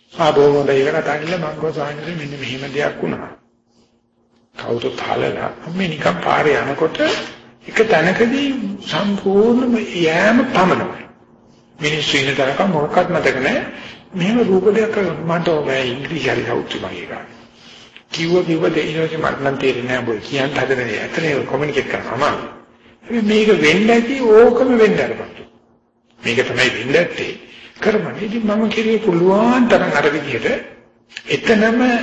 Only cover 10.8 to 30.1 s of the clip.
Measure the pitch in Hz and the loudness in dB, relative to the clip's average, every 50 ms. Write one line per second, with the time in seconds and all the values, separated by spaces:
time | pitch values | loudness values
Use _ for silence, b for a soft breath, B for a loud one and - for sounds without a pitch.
10.8 | 101 87 - - - - - _ _ _ _ _ _ _ _ _ _ _ _ - | -2 -6 -8 -12 -16 -18 -20 _ _ _ _ _ _ _ _ _ _ _ _ -6
11.8 | 156 151 151 156 143 - - 143 135 139 135 135 139 131 139 - 185 202 175 151 | -4 -4 -2 -2 -2 -2 0 0 0 0 0 0 0 0 0 0 0 0 0 0
12.8 | 143 156 - 175 180 175 170 156 139 139 123 131 127 151 226 302 - - B B | -2 0 2 0 0 2 0 0 0 0 0 0 0 0 0 -2 -4 -6 B B
13.8 | B B B B B B - 185 170 196 226 247 226 185 190 190 180 214 202 220 | B B B B B B -6 -4 -2 0 2 2 2 4 2 2 4 4 2 2
14.8 | 220 220 - 208 196 175 156 147 165 165 170 175 170 175 165 151 143 135 135 135 | 2 0 0 -2 -2 -2 -4 -4 -4 -2 -2 0 0 0 0 0 0 0 -2 -2
15.8 | 131 123 120 139 143 139 170 151 127 127 117 120 120 120 120 139 151 - - 175 | -2 -2 -4 -6 -6 -6 -6 -4 -2 -2 -2 -2 -2 -2 -4 -4 -4 -6 -8 -8
16.8 | 101 92 92 90 82 80 85 - - - - - - - B B B B B B | -8 -10 -10 -12 -12 -12 -12 -14 -14 -16 -20 -20 -20 -20 B B B B B B
17.8 | B B B B B B - - 165 165 175 180 180 160 170 160 160 - - 156 | B B B B B B -8 -6 -2 0 2 2 2 2 0 0 0 0 0 0
18.8 | 147 165 156 160 160 160 - 156 139 139 131 131 139 139 139 135 139 131 123 123 | -2 -2 -2 -2 -2 -2 -2 -2 -2 -2 -2 -2 -2 -2 -2 0 0 0 0 -2
19.8 | 120 127 127 127 120 117 117 104 - - 143 139 131 139 - - 131 127 135 123 | -2 -4 -4 -4 -2 -2 -4 -4 -6 -6 -4 -4 -2 -2 -2 -2 -2 0 0 -2
20.8 | 123 117 104 104 107 117 - - 165 156 147 131 - - - 135 147 151 135 135 | -2 -4 -4 -6 -6 -6 -6 -4 -2 -2 -2 -2 -2 -2 -4 -4 -4 -2 -2 -4
21.8 | 113 - - 104 95 - - 123 143 139 107 - - - - - - _ b b | -4 -2 -4 -6 -6 -6 -4 -2 -2 -2 -2 -2 -8 -12 -14 -18 -20 _ b b
22.8 | b b b b _ - 233 240 214 202 214 214 220 208 202 165 151 147 160 190 | b b b b _ -4 -2 -2 0 2 2 2 4 4 4 4 4 4 4 4
23.8 | 214 220 233 233 233 233 277 269 254 226 214 220 240 233 240 240 262 269 247 226 | 4 4 4 2 2 0 -2 -2 2 6 8 8 8 8 6 4 2 2 4 4
24.8 | 220 202 180 151 131 117 113 - - - - - - - _ _ _ _ _ _ | 4 4 4 2 -2 -4 -4 -8 -10 -14 -14 -20 -20 -20 _ _ _ _ _ _
25.8 | _ _ _ _ _ _ _ _ - 117 117 123 123 120 120 120 127 123 110 107 | _ _ _ _ _ _ _ _ -6 -4 0 0 0 0 0 0 0 0 0 -2
26.8 | 113 127 143 165 175 - - - - - - - - - B B B B B B | -4 0 2 2 2 2 -2 -8 -8 -8 -8 -12 -16 -20 B B B B B B
27.8 | - 202 220 202 165 139 113 - 202 226 202 240 220 208 208 214 226 208 - 220 | -2 0 0 0 -2 -4 -8 -8 -8 -6 -6 -4 -2 0 0 0 0 0 0 0
28.8 | 226 220 226 208 214 214 175 170 175 185 190 202 226 233 247 254 240 - - 175 | 0 2 0 0 2 2 2 2 4 4 4 4 4 4 4 4 4 4 4 4
29.8 | 180 175 156 147 147 151 | 4 2 0 2 2 2